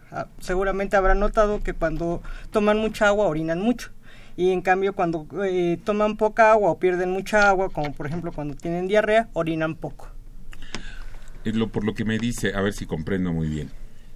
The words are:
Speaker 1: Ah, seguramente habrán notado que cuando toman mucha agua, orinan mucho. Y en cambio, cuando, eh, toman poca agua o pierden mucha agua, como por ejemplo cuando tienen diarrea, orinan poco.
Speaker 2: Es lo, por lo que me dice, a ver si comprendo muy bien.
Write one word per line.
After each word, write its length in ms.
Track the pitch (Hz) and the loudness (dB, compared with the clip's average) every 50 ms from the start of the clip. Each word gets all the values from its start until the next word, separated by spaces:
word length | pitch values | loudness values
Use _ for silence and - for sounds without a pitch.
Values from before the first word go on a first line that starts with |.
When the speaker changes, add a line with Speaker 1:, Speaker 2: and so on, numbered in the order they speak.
| - - | -16 -12
Speaker 1:
Ah, 160 | 156 151 - - - - | -10 -10 -10 -10 -12 -10
seguramente 560 | - - 185 190 196 196 190 196 196 196 208 | -4 -2 0 0 0 0 0 -2 -2 2 2
habrán 240 | 196 190 190 196 196 | 4 6 6 6 6
notado 420 | 208 208 - 226 214 208 208 202 - | 4 2 4 4 4 4 2 0 -2
que 100 | 185 - | -4 -2
cuando 480 | - 165 160 160 156 170 170 170 165 - - - - - - | -2 -2 -2 0 -2 -2 -2 -2 -4 -6 -10 -10 -10 -12 -2
toman 260 | - 220 208 214 214 | 0 2 4 4 2
mucha 300 | 214 220 214 220 - 214 | 2 0 -2 0 2 4
agua, 180 | 202 202 208 208 | 4 4 4 2
orinan 360 | 170 151 156 160 160 165 175 | 2 2 0 -2 -2 -2 0
mucho. 280 | 202 240 247 - - - - - - - - - - - - | 0 0 0 0 -4 -12 -14 -16 -18 -18 -18 -18 -16 -12 -2
Y 160 | - 180 185 | 0 2 2
en 100 | 185 180 | 2 2
cambio, 320 | 170 190 185 190 196 196 196 | 2 2 2 4 2 0 0
cuando, 340 | - 180 170 165 160 151 143 135 185 202 | 0 0 0 0 -2 -6 -8 -6 -4 -2
eh, 360 | 190 180 180 175 170 170 170 - | 0 0 2 2 2 0 0 -2
toman 340 | 220 208 208 214 214 214 | -2 0 2 2 0 2
poca 340 | - 214 214 - - 220 214 | 2 0 2 6 6 8 8
agua 180 | 220 214 202 170 | 8 6 6 2
o 100 | 156 - | 2 2
pierden 300 | 185 185 180 175 185 180 | 2 2 2 2 0 -2
mucha 400 | 185 196 196 - 214 208 202 202 | -2 -4 -2 2 4 6 6 6
agua, 200 | 196 185 190 180 | 6 4 0 -2
como 240 | - 160 147 147 135 | -2 -4 -4 -4 -6
por 120 | - 147 | -6 -6
ejemplo 260 | 139 165 175 156 170 | -6 -6 -6 -6 -6
cuando 240 | - 156 147 147 135 | -6 -6 -6 -6 -8
tienen 320 | - - 170 170 175 180 | -6 -6 -4 -4 -2 -2
diarrea, 420 | 185 208 214 214 208 214 226 220 - - | 2 2 2 4 4 4 2 2 2 -2
orinan 420 | 165 165 160 165 160 160 160 156 | -2 -2 -2 0 -2 -2 -2 -4
poco. 340 | - - 139 - - - - - - - - - - - - - - - - - - - - - - - - - - - - - - - | -6 -8 -10 -10 -12 -12 -12 -12 -14 -14 -14 -12 -10 -10 -8 -8 -8 -6 -6 -6 -6 -8 -8 -8 -10 -10 -10 -10 -10 -10 -12 -12 -6 -6
Speaker 2:
Es 120 | 113 107 | -2 0
lo, 160 | 113 113 104 | 0 0 0
por 120 | - 113 104 | -2 -2 -2
lo 100 | 107 101 | -2 -2
que 100 | - 110 | -2 -2
me 140 | 107 110 - | -2 0 0
dice, 340 | 120 120 117 - - 98 95 | -2 -2 -2 -2 -2 0 0
a 60 | 98 | 2
ver 120 | 98 104 104 | 0 0 0
si 120 | - 95 | -2 -4
comprendo 460 | - - 78 78 95 98 92 92 90 | -4 -4 -4 -2 -2 0 0 0 0
muy 160 | 82 80 80 | 0 0 0
bien. 220 | 78 76 76 73 - - - - - - - - - - | -2 -2 -4 -6 -8 -8 -10 -10 -12 -12 -14 -14 -14 -14